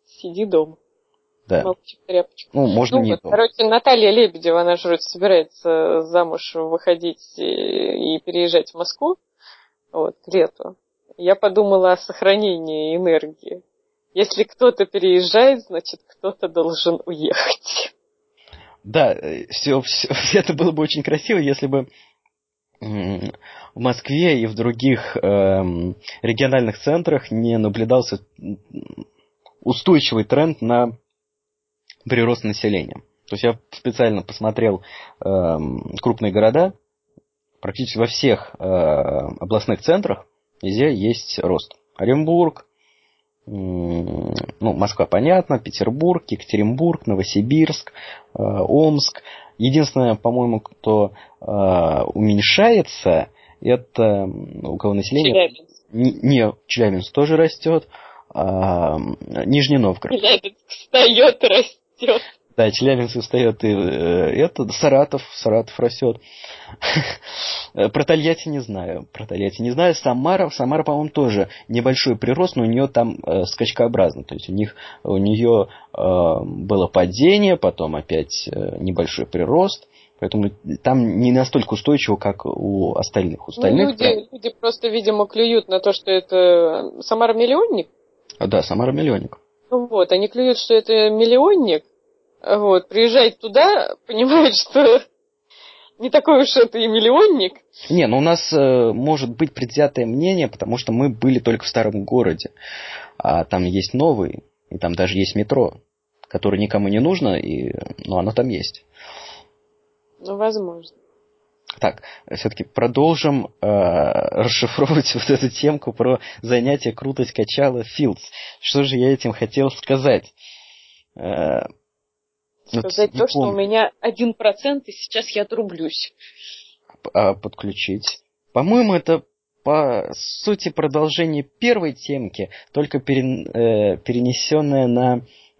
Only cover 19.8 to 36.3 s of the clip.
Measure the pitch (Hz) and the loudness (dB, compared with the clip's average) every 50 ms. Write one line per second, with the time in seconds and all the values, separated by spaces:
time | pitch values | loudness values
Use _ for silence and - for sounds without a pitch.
19.8 | 127 - - - - - 143 - - - 196 - - - 160 143 165 165 156 151 | 0 -2 -6 -4 -4 -4 -4 -4 -2 2 2 2 2 2 -2 0 0 0 2 0
20.8 | 151 - - 151 - - 151 151 - - 214 175 143 139 139 - 143 135 139 135 | -2 -2 -2 -4 -2 -2 -2 -4 -2 -2 0 0 2 0 0 0 -2 -2 -2 -2
21.8 | 127 - _ _ _ _ _ _ _ _ _ _ _ _ _ _ _ _ _ _ | -2 -4 _ _ _ _ _ _ _ _ _ _ _ _ _ _ _ _ _ _
22.8 | 104 107 107 101 87 95 98 90 92 - - - - - - - - - _ 110 | -10 -8 -6 -6 -4 -6 -6 -6 -8 -12 -14 -16 -20 -20 -20 -20 -20 -20 _ -4
23.8 | 120 127 123 - - 139 139 156 175 175 147 120 113 110 104 110 113 120 120 117 | -2 -2 -2 -2 -4 -4 -2 0 2 2 2 2 0 -4 -4 -2 -2 -2 -2 0
24.8 | 127 135 123 104 - - - - - 98 101 101 95 95 95 95 92 90 87 85 | 2 0 2 0 -2 -8 -6 -2 0 2 2 4 4 2 2 2 0 -2 -4 -4
25.8 | 87 90 90 - - - - - - 113 113 110 135 127 135 131 117 110 104 - | -6 -6 -8 -10 -16 -20 -16 -6 -4 -4 0 0 0 2 2 2 0 0 -4 -4
26.8 | - 143 156 170 175 170 151 127 - - 110 113 113 117 117 113 107 104 101 117 | -2 -2 -2 0 0 0 -2 -2 -2 -4 -4 -2 0 0 0 0 0 -2 -2 -2
27.8 | 113 113 127 127 120 - 101 98 _ _ _ - - 101 101 92 _ _ - - | 0 2 2 2 2 -2 -8 -10 _ _ _ -16 -12 -12 -12 -14 _ _ -18 -18
28.8 | - - - - - _ _ _ _ _ _ _ _ - _ _ - 123 127 - | -18 -18 -20 -20 -20 _ _ _ _ _ _ _ _ -20 _ _ -4 -4 -4 -2
29.8 | - 190 175 143 - - 117 110 104 - 123 143 156 165 147 - 113 113 120 120 | 2 4 4 4 4 2 -2 -2 0 2 2 2 2 0 -2 -4 -2 0 2 2
30.8 | 123 117 117 - _ _ _ _ _ _ _ _ _ _ _ _ _ _ _ _ | 2 0 -4 -12 _ _ _ _ _ _ _ _ _ _ _ _ _ _ _ _
31.8 | _ _ - _ _ 113 123 117 117 120 120 117 - 107 104 - - 107 101 87 | _ _ -20 _ _ -2 0 2 2 2 0 -2 -4 -8 -6 -2 -2 -2 -2 -2
32.8 | 67 - - - _ _ _ _ _ - 101 101 - 120 113 - _ _ - - | -4 -6 -12 -18 _ _ _ _ _ -12 -8 -2 0 -2 -2 -2 _ _ -20 -8
33.8 | - 127 113 - 120 113 107 95 92 - 104 - 107 110 107 120 113 107 95 92 | -8 -8 -2 0 0 0 0 -2 -6 -10 -12 -6 -4 -4 -2 0 0 0 0 -2
34.8 | - - - - - - _ _ - 95 98 92 87 82 80 80 78 65 64 - | -6 -14 -20 -20 -20 -20 _ _ -4 -2 0 0 0 0 -2 -2 -4 -6 -6 -8
35.8 | - - - - - 120 117 - 110 101 | -10 -12 -14 -4 -2 -2 -2 0 -2 -2